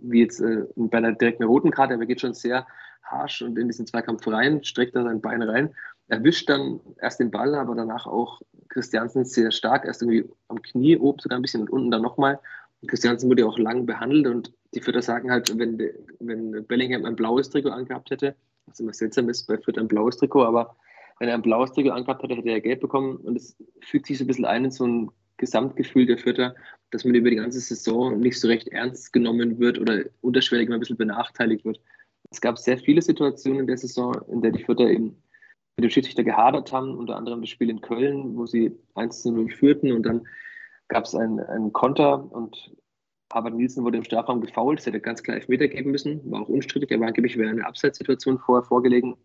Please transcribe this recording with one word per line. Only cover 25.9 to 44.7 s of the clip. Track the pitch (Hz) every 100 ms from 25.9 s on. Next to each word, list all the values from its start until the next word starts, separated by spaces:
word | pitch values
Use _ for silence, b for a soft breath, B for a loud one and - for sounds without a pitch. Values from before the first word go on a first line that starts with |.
| 131 123
der | 117
Fürther, | 123 120 127 - B B _
dass | 110
man | 127
über | 120 120
die | 110
ganze | 120 127
Saison | 123 113 - 117 127 110
nicht | 123 123
so | 113
recht | 117 -
ernst | - 120 123 -
genommen | 123 117 117 117 117
wird | 120 -
oder | 117 104 - -
unterschwellig | 127 127 - 120 117
immer | 113
ein |
bisschen | 120 117
benachteiligt | 110 107 117 - 113 107 110
wird. | 110 b b b b -
Es | -
gab | 120 113
sehr | - 127
viele | - 156
Situationen | 160 151 143 - 135 135
in | 127
der | 127
Saison, | 123 123 123 123 -
in | 120
der | 113
die | -
Fürther | - 120 117
eben | 110 113 - _ b b b _ -
mit |
dem | 117
Schiedsrichter | - 127 -
gehadert | 113 107 120 143 127
haben, | 131 135 123
unter | 113 107
anderem | 117 117
das | 113
Spiel | - 117
in | 110
Köln, | - 117 139 139 131 117
wo | 117
sie | 117 113 - _ -
eins | 110 -
zu | 123
null | 117 110
führten | - 139 143 139
und | 117
dann | 113 117 - B B B B B -
gab's | 117 - -
einen, | 113 110
einen | - 110 107
Konter | - 127 143 143 139 -
und | - 110 - - - _ _ _ _ -
Harvard | 113 113 117
Nielsen | 127 131 120
wurde | 113
im |
Strafraum | 110 113 117 123
gefoult, | 98 - 127